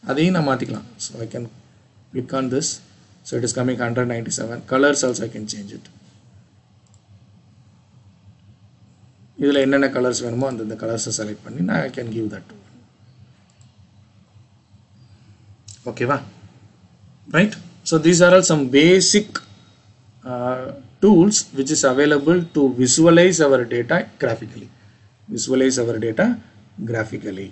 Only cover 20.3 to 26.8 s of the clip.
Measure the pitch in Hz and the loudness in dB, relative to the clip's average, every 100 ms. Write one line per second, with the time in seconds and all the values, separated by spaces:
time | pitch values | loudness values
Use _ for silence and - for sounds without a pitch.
20.3 | 123 123 127 131 - - _ 196 180 196 | -6 -4 -4 -8 -14 -20 _ 4 6 6
21.3 | 208 - 139 135 151 135 131 147 147 143 | 2 -4 -6 -2 2 2 4 2 2 2
22.3 | 180 165 156 139 120 127 139 165 165 180 | 0 0 0 0 2 0 4 6 8 6
23.3 | 165 147 135 120 120 120 170 - - 131 | 4 4 2 2 -4 -2 -2 -4 -6 -6
24.3 | 113 110 - - _ - _ _ _ - | -4 -10 -16 -20 _ -20 _ _ _ -12
25.3 | 113 - 131 131 127 117 110 113 110 214 | -10 -2 0 2 0 -4 -4 -4 0 0
26.3 | 240 - - - - | -2 -10 -20 -20 -14